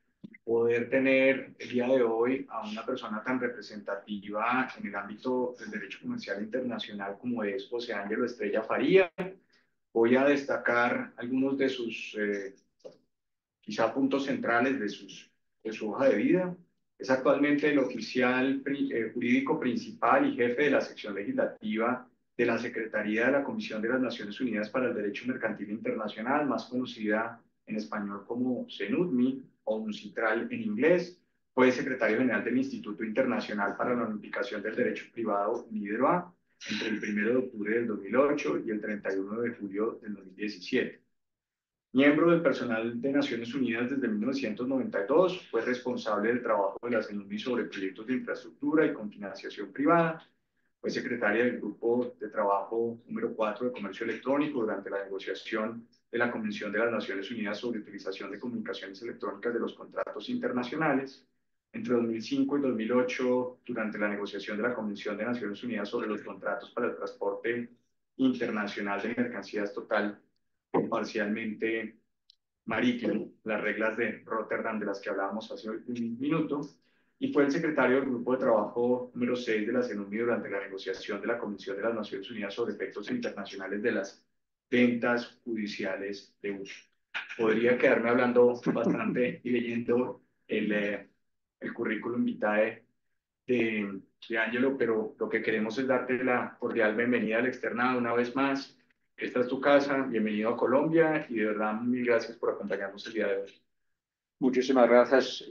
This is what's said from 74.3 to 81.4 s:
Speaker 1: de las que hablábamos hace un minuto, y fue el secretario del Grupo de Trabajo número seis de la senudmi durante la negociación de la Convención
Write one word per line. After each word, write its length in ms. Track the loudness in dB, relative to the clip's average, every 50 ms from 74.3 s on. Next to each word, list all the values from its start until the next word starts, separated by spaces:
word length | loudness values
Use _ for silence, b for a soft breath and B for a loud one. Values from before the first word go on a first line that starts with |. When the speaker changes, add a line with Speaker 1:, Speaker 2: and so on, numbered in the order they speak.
| -4 -4 -2 -2 -4 -2 -2 -2 -4 -2
Speaker 1:
de 60 | -2
las 160 | -4 -4 -4
que 80 | -4 -4
hablábamos 420 | -4 -2 -2 -2 -4 -6 -8 -8
hace 180 | -10 -10 -8 -8
un 480 | -8 -8 -8 -8 -6 -4 -4 -4 -4 -4
minuto, 420 | -2 0 0 0 0 -2 -2 -4 -6 -8 -12 _ _ _ _ _ _ _ _ -4
y 140 | -4 2 4
fue 100 | 4 4
el 80 | 4
secretario 460 | 4 2 0 2 2 4 4 4 4
del 120 | 4 2 0
Grupo 240 | -2 -2 0 0 0
de 60 | 2
Trabajo 720 | 4 4 4 4 2 0 0 0 2 2 2 0 -2 -6 -4
número 220 | -2 0 0 0
seis 320 | 0 0 0 0 0 0
de 60 | 0 0
la 100 | 0 0
senudmi 340 | 0 -2 -6 -6 -4 -4
durante 320 | -2 0 0 0 0 -2 -4
la 120 | -6 -6
negociación 580 | -6 -6 -8 -8 -6 -6 -6 -6 -6 -6 -6 -4
de 80 | -2
la 100 | -2 -4
Convención 380 | -2